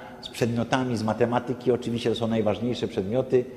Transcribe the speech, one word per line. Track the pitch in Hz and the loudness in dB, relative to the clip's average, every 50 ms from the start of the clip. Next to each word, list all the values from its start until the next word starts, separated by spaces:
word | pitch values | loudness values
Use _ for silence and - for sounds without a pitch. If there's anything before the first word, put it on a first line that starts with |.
| - - - - | -14 -16 -16 -16
z | - - | -16 -12
przedmiotami | - - 127 113 117 120 113 - 147 131 131 127 120 | -4 -2 -2 0 0 0 0 0 0 0 0 0 -2
z | 104 107 | -2 0
matematyki, | 110 107 110 120 117 120 123 120 - 127 - - 135 120 | 0 2 2 2 2 2 0 0 -2 -6 -4 2 2 2
oczywiście | 120 123 117 117 117 - 120 | 2 2 -2 -4 0 0 0
to | 107 | 0
są | 101 120 | 0 0
najważniejsze | 110 113 113 104 107 101 92 113 123 120 - 117 101 | 0 2 2 2 2 2 0 0 -2 -2 -2 -2 -4
przedmioty, | - 113 95 95 113 131 127 131 131 127 123 - - | -2 -2 -2 0 0 0 0 4 4 2 2 2 -6